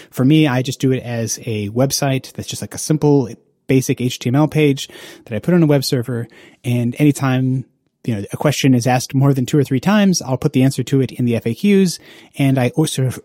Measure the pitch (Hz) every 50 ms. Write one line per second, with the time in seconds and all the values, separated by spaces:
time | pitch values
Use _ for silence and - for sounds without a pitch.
0 | - - - - 123 135 156 156 151 147 123 131 123 131 135 - - 131 131 123
1 | - 120 120 117 117 107 - - - 123 110 104 104 101 110 120 135 135 - -
2 | 143 139 135 131 - - - - - - - - 107 - - 160 - - 156 151
3 | - 147 143 143 123 92 - - _ _ _ _ _ - 131 135 127 - 135 -
4 | 120 127 - - - 127 123 143 156 143 - 156 151 143 135 139 - - - -
5 | - - - - - - 117 104 - - 175 175 160 147 147 143 127 - 147 127
6 | 117 - 123 117 117 - _ - - - _ _ - 123 123 120 120 120 120 -
7 | 151 147 139 - 143 135 127 127 131 131 131 135 - _ _ _ _ _ _ _
8 | - - 113 98 101 - - - - 151 135 - - 139 127 120 107 131 131 131
9 | - - - 135 135 139 135 131 123 - - 151 131 - 139 127 - 180 208 214
10 | 202 196 175 - - 131 131 - - 151 - 127 131 135 - - 127 - 143 135
11 | 131 117 - - 123 117 113 110 - 117 113 - - 208 202 190 190 175 - -
12 | - - - - - _ - - 139 135 135 135 123 123 - - 160 - - -
13 | 131 123 - -